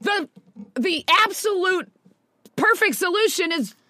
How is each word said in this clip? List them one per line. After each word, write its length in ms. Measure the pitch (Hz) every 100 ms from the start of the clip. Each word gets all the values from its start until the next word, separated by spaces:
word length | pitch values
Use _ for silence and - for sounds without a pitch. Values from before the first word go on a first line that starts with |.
the, 280 | 277 403 294 - - - - -
the 260 | 359 320 - 370
absolute 640 | 427 - 427 381 370 359 - _ _ _ _ _ _ -
perfect 400 | 285 453 427 247
solution 560 | 370 403 440 - 330
is, 220 | 339 196 -